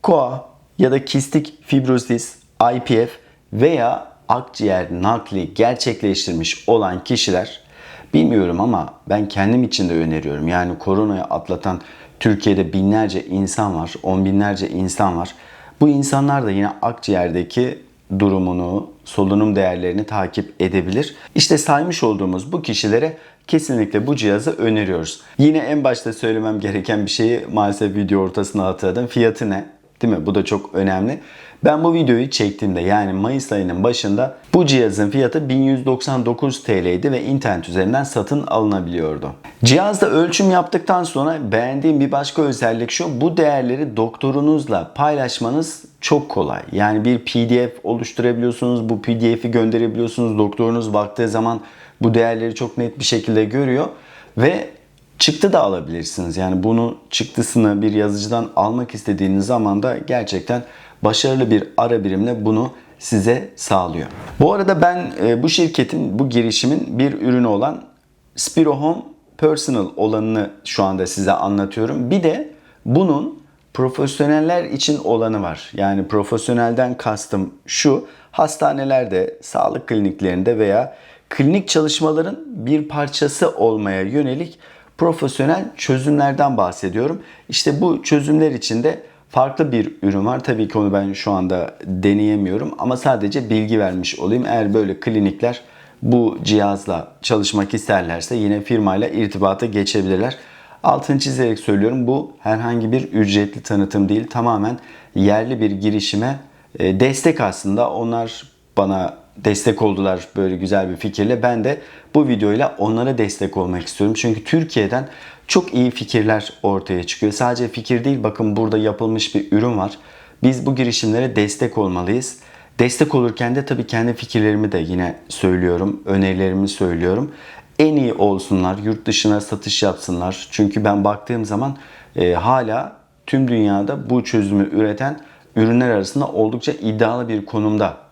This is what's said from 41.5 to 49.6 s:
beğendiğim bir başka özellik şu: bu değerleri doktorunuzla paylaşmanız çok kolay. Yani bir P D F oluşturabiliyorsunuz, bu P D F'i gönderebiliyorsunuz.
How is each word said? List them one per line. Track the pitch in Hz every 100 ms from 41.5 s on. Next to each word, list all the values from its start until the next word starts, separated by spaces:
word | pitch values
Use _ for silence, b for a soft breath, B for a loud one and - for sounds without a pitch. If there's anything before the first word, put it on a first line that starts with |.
beğendiğim | 110 123 139 156 147
bir | 139
başka | 139 143 -
özellik | 143 123 117 113 120
şu: | - 175 123
bu | 160 170
değerleri | 151 139 123 131 147 110
doktorunuzla | 113 - 135 135 147 156 135 95 82 -
paylaşmanız | 147 143 127 - 117 143 160 - - _
çok | - 147 147
kolay. | - 76 50 -
Yani | 95 104 107 113
bir | 120
P | - 120 117
D | 120 120
F | -
oluşturabiliyorsunuz, | - 117 120 - 120 117 123 120 123 123 113
bu | 110
P | 110 113
D | 117 117
F'i | 120
gönderebiliyorsunuz. | 117